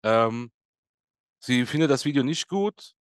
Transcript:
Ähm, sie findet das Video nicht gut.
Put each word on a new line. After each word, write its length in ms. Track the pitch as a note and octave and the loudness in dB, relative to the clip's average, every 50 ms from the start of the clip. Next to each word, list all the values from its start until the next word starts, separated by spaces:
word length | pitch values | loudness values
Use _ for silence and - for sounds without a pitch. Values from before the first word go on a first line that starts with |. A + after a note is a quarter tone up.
| - | 2
Ähm, 460 | A2 A2+ A2+ A#2 A2+ A#2 A#2+ A#2+ A#2 _ _ _ _ _ _ _ _ _ _ _ _ _ _ _ _ _ _ | 2 2 2 2 0 -2 -8 -12 -14 _ _ _ _ _ _ _ _ _ _ _ _ _ _ _ _ _ _
sie 260 | - - B2 B2 B2 | -4 0 0 0 0
findet 240 | - - D3+ D#3+ C#3+ | 0 0 0 2 2
das 140 | C#3+ C3+ - | 2 0 0
Video 200 | D3 C#3+ C#3 B2+ | -2 0 0 0
nicht 240 | C#3 E3 - - _ | 0 -2 -4 -6 _
gut. 460 | F3+ G3 G3+ G#3+ - - - - _ _ | -4 -2 -2 -4 -6 -10 -20 -20 _ _